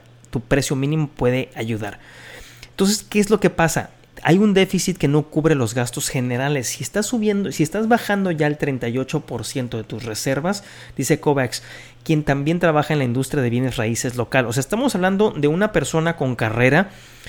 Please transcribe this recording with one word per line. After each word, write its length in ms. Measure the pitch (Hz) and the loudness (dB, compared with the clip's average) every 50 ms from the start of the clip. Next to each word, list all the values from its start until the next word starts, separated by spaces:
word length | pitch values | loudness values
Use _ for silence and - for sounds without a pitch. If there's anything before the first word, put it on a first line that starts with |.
| - - - - - - | -16 -20 -20 -20 -14 -8
tu 100 | - 135 | -8 -8
precio 340 | 117 - - 127 123 - 151 | -4 0 0 0 0 0 -2
mínimo 340 | 131 135 139 151 160 156 135 | -2 -2 0 0 0 -2 -2
puede 420 | - - 131 123 123 127 131 - - | -2 -2 0 0 0 0 -2 -6 -8
ayudar". 460 | - 113 113 117 107 104 104 101 - - - - - - - - - - - - - - - | -8 -6 -4 -4 -4 -6 -8 -10 -12 -18 -20 -20 -20 -20 -20 -20 -20 -20 -20 -20 -20 -20 -12
Entonces, 360 | - - 196 190 208 208 - | -4 0 0 0 0 0 -4
¿qué 160 | - - 208 | -2 0 0
es 100 | 208 202 | 2 2
lo 80 | 220 208 | 2 2
que 120 | - 180 | 2 2
pasa? 400 | - - 165 160 - 151 107 - - - - - _ - - | 2 2 0 0 0 -2 -6 -6 -10 -20 -20 -20 _ -2 2
Hay 160 | - 156 190 | 4 6 6
un 160 | 208 214 196 | 6 6 6
déficit 420 | 190 190 190 - 180 - - 180 | 4 4 4 2 0 0 -2 -2
que 120 | - - 143 | 0 0 2
no 160 | 143 151 147 | 2 2 0
cubre 300 | - - 160 151 160 156 | 0 0 0 2 4 4
los 180 | 143 127 110 110 | 2 2 0 0
gastos 340 | 131 120 120 - - - - | -2 -2 -2 -4 -6 -6 -4
generales. 600 | - 139 123 123 123 120 131 139 151 143 120 - | -4 -2 -2 -2 -2 -2 -2 -2 -2 -2 -4 -4
Si 160 | - - 135 | -8 -8 -8
estás 200 | - - 202 214 | -6 -4 -4 -2
subiendo, 460 | - - 240 214 214 202 202 202 156 - | -2 -2 0 0 0 0 0 -2 -2 -2
si 100 | - 156 | 0 0
estás 260 | 147 - 202 220 220 | 0 0 0 2 2
bajando 420 | 240 226 - - 208 202 196 190 | 2 2 2 0 0 0 0 0
ya 160 | 175 147 156 | 0 0 0
el 100 | 147 147 | 0 0
treinta 320 | 147 - 143 135 127 120 117 | 0 -2 -2 -2 -2 -2 -2
y 80 | 117 | -2
ocho 240 | 127 131 131 - 151 | -2 -2 -2 -4 -4
por 240 | 139 - 139 117 110 | -4 -6 -8 -8 -8
ciento 320 | - - 139 127 120 117 | -6 -6 -6 -6 -6 -6
de 80 | 113 107 | -8 -8
tus 200 | - - 113 110 | -8 -10 -8 -8
reservas, 580 | 117 110 107 - - 135 139 139 180 202 202 - - - - - - - | -8 -8 -4 -2 -2 -2 0 0 -2 -2 -4 -6 -12 -20 -20 -20 -12 -8
dice 240 | - 139 - 185 160 | -6 0 0 0 2
Kovacs, 420 | - 156 143 139 131 120 - - - - - - - - - - - | 2 2 2 2 2 -2 -4 -8 -12 -14 -18 -18 -20 -20 -20 -10 -2
quien 180 | - 160 151 147 | 0 0 0 2
también 380 | - 143 139 139 147 165 175 | 0 0 0 0 0 0 2
trabaja 340 | 175 170 156 151 147 - 160 | 2 4 4 2 2 2 0
en 60 | 151 | 0
la 40 | 139 | 0
industria 380 | 120 117 127 135 - - 151 131 | 0 0 -2 -2 -2 -2 0 0
de 80 | 120 | 2
bienes 260 | 113 120 131 131 113 | 2 0 0 0 -2
raíces 380 | - 117 110 117 110 - 131 120 | -2 -2 -2 -2 -2 -4 -4 -4
local. 300 | 123 117 - - 135 127 | -4 -4 0 0 0 0
O 60 | 113 113 | 0 0
sea, 80 | 131 | -2
estamos 340 | 135 - - 214 262 277 - | -2 -2 -2 -2 0 0 0
hablando 380 | 190 180 185 196 196 214 220 - | 0 0 0 2 2 2 2 2
de 160 | 147 143 147 | 2 0 2
una 240 | 151 170 208 214 214 | 2 2 0 0 0
persona 440 | 165 147 - - 160 160 165 165 | 0 0 0 0 0 0 0 -2
con 200 | - 151 131 127 | -2 -2 -2 -2
carrera, 540 | 117 127 110 107 113 123 127 135 160 196 - - - - - - - - | -2 -2 -2 0 2 4 4 6 4 4 2 -4 -12 -20 -20 -20 -20 -20